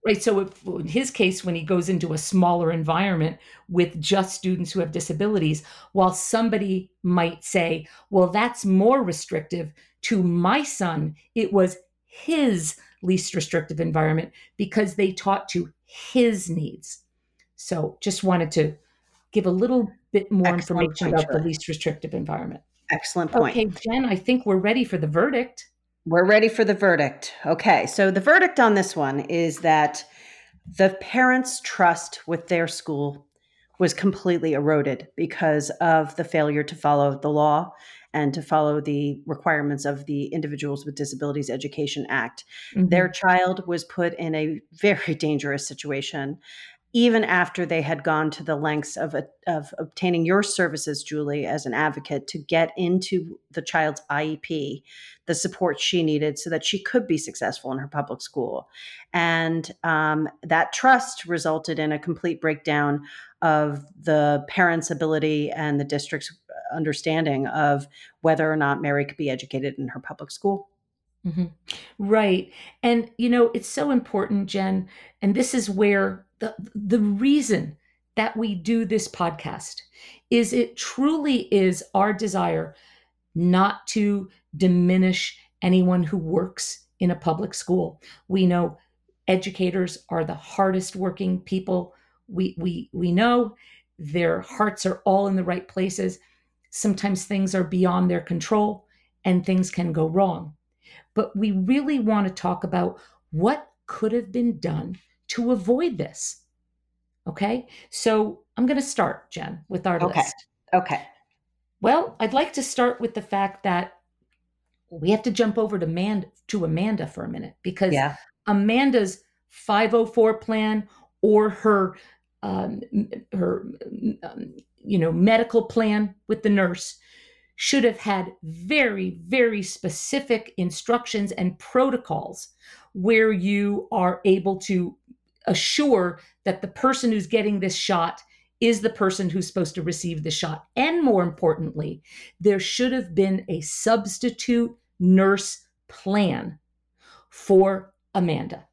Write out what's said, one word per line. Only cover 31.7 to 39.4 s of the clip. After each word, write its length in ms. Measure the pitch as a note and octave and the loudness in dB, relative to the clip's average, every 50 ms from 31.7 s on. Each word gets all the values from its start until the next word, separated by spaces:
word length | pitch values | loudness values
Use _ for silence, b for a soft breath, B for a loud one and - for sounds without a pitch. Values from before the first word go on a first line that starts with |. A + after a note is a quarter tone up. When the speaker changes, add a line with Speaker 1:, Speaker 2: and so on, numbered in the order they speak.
| - - F#3 F3 E3+ E3+ - - - - - - | 0 4 4 4 4 2 -4 -12 -14 -16 -8 -6
Speaker 2:
with 200 | E3+ E3 E3+ - | -6 -6 -2 -2
their 200 | F3+ E3+ E3 E3 | 0 0 0 -2
school 600 | - - - - D#3 C#3 C#3+ C#3+ C#3+ C#3+ - _ _ _ _ _ _ _ _ _ _ _ | -4 -10 -8 -6 -4 -4 -4 -4 -6 -8 -18 _ _ _ _ _ _ _ _ _ _ _
was 160 | F#3 F3 E3+ | 0 0 0
completely 600 | - - G3 F#3 - - F#3 F3 E3+ D#3 D#3+ D3+ | 2 0 0 0 0 -2 -2 0 0 0 0 0
eroded 540 | C#3 D3 D3 D#3 D3+ C#3+ C#3+ C3+ - - - _ | 0 2 2 2 2 2 0 -2 -6 -8 -16 _
because 540 | - E3+ D#3+ - - F3 D#3+ D3+ D3+ C#3+ C#3+ - - | -6 -6 -6 -4 -2 0 2 2 2 0 -4 -4 -2
of 340 | E3+ E3 D#3+ D#3+ D#3 D3 - | 2 4 4 4 2 0 -4
the 80 | - E3 | -8 -8
failure 400 | D#3+ - D#3+ D3+ D3 D3 D3 D3 | -2 0 0 0 2 0 -2 -4
to 120 | D3 - | -4 -8
follow 420 | D#3+ - D3 D3 C#3+ C#3+ C#3+ C#3 C#3 | -2 0 2 4 4 4 2 0 -2
the 120 | C#3+ D3+ | -2 -2
law 420 | D3 D3 D3 D3+ D3 D#3 F3 F3+ B B B B B B B B | 2 2 4 4 4 2 0 -4 B B B B B B B B
and 220 | - D#3 D3+ C#3 C3+ | -4 -2 -2 0 -2
to 80 | E3 | -4
follow 400 | D3 - - D#3 D3+ D3+ D3 D3+ | -6 0 2 2 2 2 0 0
the 400 | C#3+ D3 D3 C#3+ D3 C#3+ C#3+ C3+ - - | -2 -2 -4 -2 -2 -4 -4 -6 -8 -8
requirements 580 | D#3 C#3 | -10 -4